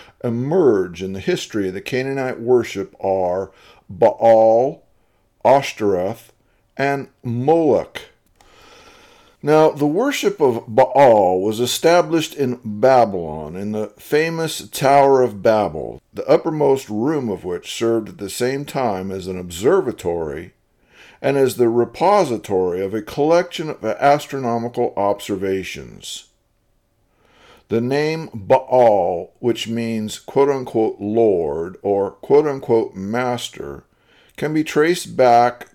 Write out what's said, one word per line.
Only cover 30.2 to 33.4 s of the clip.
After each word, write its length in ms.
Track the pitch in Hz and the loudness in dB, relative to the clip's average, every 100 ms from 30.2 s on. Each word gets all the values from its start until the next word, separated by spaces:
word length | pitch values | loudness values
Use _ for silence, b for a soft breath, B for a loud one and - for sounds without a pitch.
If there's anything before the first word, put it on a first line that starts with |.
quote-unquote, 800 | - 135 139 135 123 113 110 - | -2 2 2 0 -4 -2 -2 -2
"Lord" 800 | 101 113 110 90 78 78 87 - | -2 2 2 2 -2 -4 -8 -6
or 300 | 101 98 98 | -2 -2 -2
quote-unquote, 840 | - - 143 151 135 - 113 - | -6 2 2 2 -2 0 0 0
"Master," 880 | 95 98 117 127 120 | -6 -6 -4 -4 -6